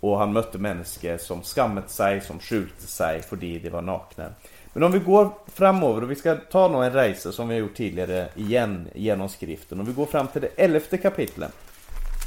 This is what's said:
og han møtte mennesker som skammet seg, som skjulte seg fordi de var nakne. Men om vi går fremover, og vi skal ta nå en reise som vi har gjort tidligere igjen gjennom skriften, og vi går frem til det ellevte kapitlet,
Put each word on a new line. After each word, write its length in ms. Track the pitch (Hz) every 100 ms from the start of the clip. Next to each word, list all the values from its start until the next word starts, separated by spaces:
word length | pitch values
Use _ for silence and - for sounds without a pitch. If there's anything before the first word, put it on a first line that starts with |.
og 160 | 101 101
han 160 | 104
møtte 240 | 107 113 95
mennesker 640 | 101 87 85 - 85 85
som 220 | - 87 -
skammet 440 | - 120 98 95
seg, 300 | - 101 98 -
som 140 | 78
skjulte 480 | - 110 87 - -
seg 320 | - 85 80
fordi 320 | - 101 87 85
de 80 | 82
var 160 | 85 87
nakne. 460 | 87 - - 80 - - - -
Men 140 | - 170
om 40 |
vi 100 | 185
går 240 | 175 202 202 - -
fremover, 480 | - 190 190 147 110
og 80 | 120
vi 80 | 139
skal 240 | 170 160 -
ta 140 | - 185
nå 120 | 143
en 120 | 123
reise 360 | 131 117 95 87
som 160 | 95 117
vi 60 |
har 80 | 113
gjort 160 | 104 -
tidligere 440 | 107 85 90 92 82 90
igjen 360 | 104 120 110 95 82 -
gjennom 320 | 107 98 98
skriften, 480 | - 80 78 - 90
og 80 | 104
vi 80 |
går 160 | 127 143
frem 200 | 151 135
til 160 | 147 135
det 80 | -
ellevte 400 | 180 151 - 185
kapitlet, 560 | 196 196 117 - 80 - - - - - - -